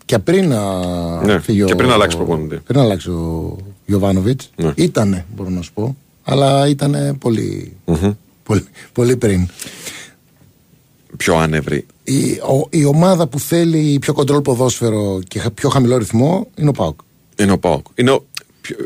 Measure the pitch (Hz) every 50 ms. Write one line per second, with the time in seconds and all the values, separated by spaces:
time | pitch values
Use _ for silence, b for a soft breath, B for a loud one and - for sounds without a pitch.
0 | _ - - 104 90 165 175 190 190 160 127 107 101 98 95 90 90 90 90 87
1 | 87 82 85 82 87 104 101 82 - - 107 101 101 - - 92 120 127 117 104
2 | 101 90 82 85 82 80 82 80 78 78 82 - - - 117 143 127 110 98 85
3 | - 90 87 82 82 82 82 80 82 85 82 92 95 101 98 - _ - 101 95
4 | 98 98 95 95 92 117 135 131 - - _ - 82 78 71 - 165 180 - 135
5 | 107 98 95 90 85 95 - - 95 92 92 87 85 - - 104 107 131 135 -
6 | _ _ _ _ _ - 139 139 139 135 139 139 143 147 143 139 143 143 143 143
7 | 143 143 139 139 - 123 113 - - 95 50 50 50 - - - _ 87 85 80
8 | 95 104 104 - _ _ _ _ _ - 107 92 - - B B B B _ 123
9 | 120 123 127 117 117 104 98 90 90 87 B B B B B B B B B B
10 | B B B B _ _ _ _ _ _ _ _ _ _ _ _ _ _ _ _
11 | _ _ - - - - 85 80 80 78 78 78 69 78 76 65 - - _ _
12 | _ - 135 143 - 107 - - - - 135 139 156 - - 160 143 143 143 160
13 | 175 190 185 165 170 - - 147 - - 170 170 170 170 160 156 151 147 143 135
14 | - - 143 151 143 139 143 147 143 143 123 117 131 123 - - 120 113 107 107
15 | 101 101 95 95 90 - - 104 82 117 - - - 135 - 139 123 120 127 123
16 | 107 - - 113 131 160 180 196 220 - - - 151 143 123 - 98 80 78 -
17 | - _ _ _ _ _ _ - 101 98 95 - - 90 78 67 - - - -
18 | 123 131 139 - - _ - - - _ _ _ - - - - -